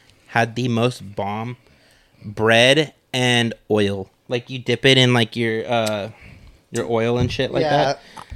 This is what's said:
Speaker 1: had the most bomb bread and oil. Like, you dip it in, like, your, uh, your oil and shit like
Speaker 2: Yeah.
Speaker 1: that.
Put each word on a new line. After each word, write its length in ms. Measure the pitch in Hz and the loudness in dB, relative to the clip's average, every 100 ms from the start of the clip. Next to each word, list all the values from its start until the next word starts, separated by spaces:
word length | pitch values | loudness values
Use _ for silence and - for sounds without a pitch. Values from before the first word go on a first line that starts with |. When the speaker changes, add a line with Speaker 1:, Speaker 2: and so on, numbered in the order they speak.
| _ _ - | _ _ -6
Speaker 1:
had 280 | - 117 113 | -2 -2 -2
the 120 | 127 | -2
most 480 | 113 123 - 98 101 | 0 0 -2 -14 -8
bomb 420 | 98 107 117 123 _ _ _ _ _ _ | -8 -8 -10 -14 _ _ _ _ _ _
bread 720 | 107 104 110 113 123 143 151 _ _ | -14 -2 4 6 6 4 0 _ _
and 400 | 127 123 120 117 - - | -2 0 2 0 -4 -2
oil. 400 | 107 101 98 95 _ - | 0 0 -2 -10 _ -8
Like, 220 | 123 123 | -8 -8
you 100 | 131 | -10
dip 260 | 123 120 139 | -4 2 4
it 120 | 131 | 6
in, 160 | 123 | 4
like, 220 | 123 113 117 | 4 0 -2
your, 340 | 117 110 90 | -4 -4 -2
uh, 400 | 117 107 107 101 - - - - _ _ | -2 -2 -4 -8 -14 -20 -20 -20 _ _
your 180 | 117 - | -8 -2
oil 280 | 113 113 120 | 0 0 0
and 140 | 123 | -2
shit 200 | - 123 | -2 -4
like 120 | 123 | -2
Speaker 2:
Yeah. 60 | 156 143 143 | 0 2 0
Speaker 1:
that. 160 | 143 - - - | -2 -10 -20 -16